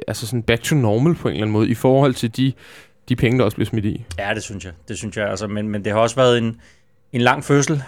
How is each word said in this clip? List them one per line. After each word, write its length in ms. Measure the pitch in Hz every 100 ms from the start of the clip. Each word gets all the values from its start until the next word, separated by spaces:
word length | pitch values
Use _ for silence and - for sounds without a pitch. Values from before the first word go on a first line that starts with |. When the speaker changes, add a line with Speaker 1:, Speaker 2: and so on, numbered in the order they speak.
| -
Speaker 1:
altså 180 | - 107
sådan 160 | 120
back 200 | 113 117
to 140 | - 156
normal 380 | 113 107 151
på 140 | 170 117
en 60 |
eller 80 | 78
anden 80 | 107
måde, 160 | 104 104
i 60 |
forhold 400 | 110 131 131 139
til 220 | 123 120 120
de, 160 | 131 - - - - _ -
de 80 | 123
penge, 220 | 120 127
der 60 |
også 120 | 110 -
bliver 120 | 101
smidt 160 | 110
i? 200 | 101 - 117 -
Speaker 2:
Ja, 160 | 101
det 80 | 110
synes 220 | - 101
jeg. 80 | 95 87 -
Det 100 | 104
synes 180 | 110 110
jeg, 120 | 101
altså, 160 | 98 104
men, 220 | 104 107
men 160 | 104
det 80 | 101
har 80 | 104
også 160 | 117 123
været 220 | 127 120
en, 220 | 113 117 - _ _ _ _
en 80 | 123
lang 240 | 123 147
fødsel. 380 | - 143 135 151